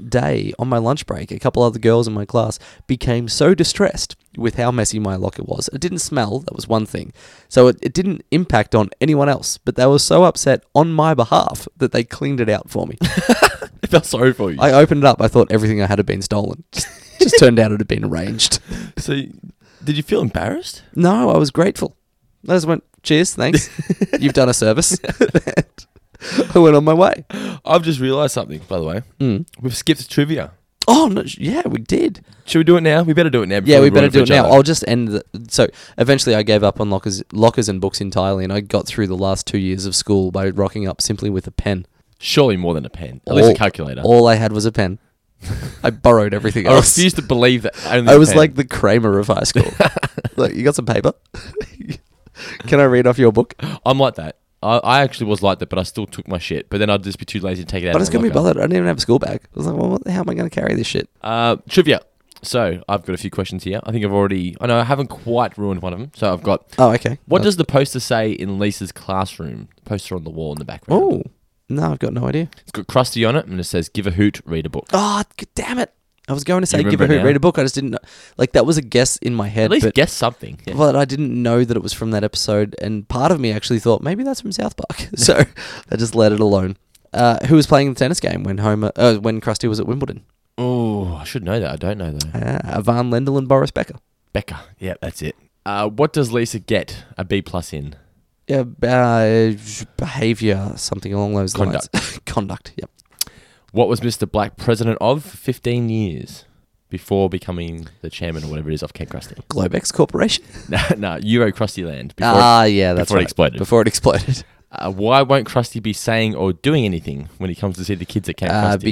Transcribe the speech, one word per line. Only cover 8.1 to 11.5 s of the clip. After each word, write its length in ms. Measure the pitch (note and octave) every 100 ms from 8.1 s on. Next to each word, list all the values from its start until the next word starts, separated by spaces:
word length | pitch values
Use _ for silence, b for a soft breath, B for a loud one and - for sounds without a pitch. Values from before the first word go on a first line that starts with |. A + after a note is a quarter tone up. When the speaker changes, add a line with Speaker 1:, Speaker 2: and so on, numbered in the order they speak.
| E2+ -
Speaker 1:
impact 440 | D#3+ F3+ A2 -
on 140 | A2+ G2+ -
anyone 300 | D3+ D3 C#3+
else, 300 | C3+ - -
but 180 | - B2
they 100 | B2+
were 120 | C#3+
so 260 | - D#3+
upset 400 | F3+ - C#3 B2+ _
on 200 | C#3 E3
my 180 | D#3+ D#3+
behalf 560 | C#3 A2 - -